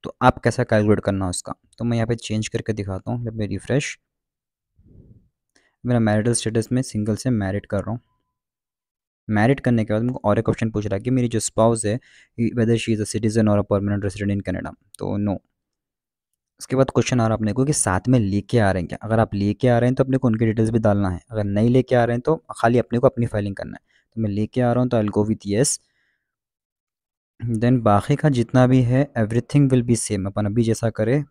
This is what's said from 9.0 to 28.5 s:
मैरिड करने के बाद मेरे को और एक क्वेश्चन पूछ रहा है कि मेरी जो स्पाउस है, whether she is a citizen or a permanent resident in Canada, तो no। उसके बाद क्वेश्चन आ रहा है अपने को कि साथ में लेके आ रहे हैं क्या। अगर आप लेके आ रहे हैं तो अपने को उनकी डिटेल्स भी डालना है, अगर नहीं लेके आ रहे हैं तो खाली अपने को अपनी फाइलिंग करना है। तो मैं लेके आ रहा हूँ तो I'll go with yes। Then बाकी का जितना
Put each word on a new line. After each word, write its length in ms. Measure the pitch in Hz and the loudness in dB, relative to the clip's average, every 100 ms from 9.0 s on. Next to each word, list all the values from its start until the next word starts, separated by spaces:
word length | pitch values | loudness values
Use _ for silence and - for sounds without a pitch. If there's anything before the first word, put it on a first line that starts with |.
| _ _ - | _ _ -4
मैरिड 300 | 104 113 135 | 0 2 2
करने 240 | 127 120 | 0 0
के 80 | 107 | 0
बाद 100 | 107 | -2
मेरे 120 | 120 | -2
को 60 | 127 | -2
और 140 | 104 104 | 0 0
एक 60 | |
क्वेश्चन 260 | 113 - 113 | 0 -2 -2
पूछ 160 | 107 104 | -4 -4
रहा 80 | |
है 60 | 98 | -4
कि 100 | 120 | -2
मेरी 180 | 127 120 | 0 0
जो 120 | 110 | -2
स्पाउस 440 | - - 113 113 104 | -4 2 2 2 -2
है, 120 | 117 _ _ _ - | -4 _ _ _ -4
whether 360 | 117 123 113 117 | -2 0 2 2
she 180 | - 107 | 0 -2
is 40 | 104 | -2
a 20 | 110 | -2
citizen 320 | 110 113 107 | 0 2 2
or 80 | 104 | 2
a 60 | 104 | 2
permanent 320 | 101 101 104 | 0 0 -2
resident 320 | 101 - 101 101 | -4 -4 -2 -2
in 60 | 98 | -4
Canada, 260 | 92 80 - _ - | -6 -8 -14 _ -8
तो 200 | 98 101 | -4 -2
no। 120 | 104 95 _ _ _ _ _ _ _ _ _ _ _ _ | -2 -4 _ _ _ _ _ _ _ _ _ _ _ _
उसके 180 | - 131 | -4 0
बाद 140 | 135 | 2
क्वेश्चन 300 | - 117 127 | 0 0 0
आ 60 | 113 | 2
रहा 80 | |
है 40 | 107 | 0
अपने 140 | 107 | -2
को 120 | 120 | 0
कि 80 | 135 | 0
साथ 280 | 147 - 92 - | 0 0 0 2
में 100 | 127 | 2
लेके 400 | 101 101 - 123 | 2 -2 0 2
आ 120 | 101 | 2
रहे 120 | 92 | 0
हैं 60 | 85 | -4
क्या। 100 | - | -8
अगर 180 | 107 113 | -2 0
आप 140 | 110 | 0
लेके 340 | 101 101 101 127 | 0 -2 2 2
आ 100 | 120 | 4
रहे 100 | 120 | 2
हैं 60 | |
तो 100 | 131 | 0
अपने 140 | 131 131 | 0 2
को 100 | 123 | 0
उनकी 180 | 110 113 | 2 0
डिटेल्स 240 | 110 110 | 2 0
भी 80 | 113 | 2
डालना 320 | 110 101 98 | 2 2 0
है, 100 | 87 _ | -4 _
अगर 140 | 110 | -6
नहीं 240 | 101 98 117 | -2 2 4
लेके 260 | 127 123 | 2 2
आ 100 | 123 | 2
रहे 120 | 117 120 | 2 0
हैं 40 | |
तो 240 | 135 160 _ | -2 -2 _
खाली 280 | - 117 120 | -2 2 2
अपने 200 | - 117 | 0 2
को 80 | 131 | 2
अपनी 200 | - 117 | 2 -2
फाइलिंग 300 | 107 101 98 | -2 -6 -8
करना 160 | - | -12
है। 140 | - _ _ _ | -14 _ _ _
तो 60 | - | -6
मैं 80 | 107 | -4
लेके 300 | 101 107 - | -2 -2 0
आ 120 | 123 | 0
रहा 100 | 120 | 2
हूँ 80 | 127 | 2
तो 120 | 120 | 0
I'll 100 | 104 101 | 0 0
go 100 | 104 | 0
with 160 | 107 98 | -2 -2
yes। 340 | 101 147 - _ _ _ _ _ _ _ _ _ _ _ _ _ _ _ _ 120 113 | 0 0 -2 _ _ _ _ _ _ _ _ _ _ _ _ _ _ _ _ -6 -2
Then 220 | 120 127 | 2 2
बाकी 360 | 110 101 - 143 | 4 2 2 0
का 120 | 156 | 2
जितना 380 | 127 113 | 0 0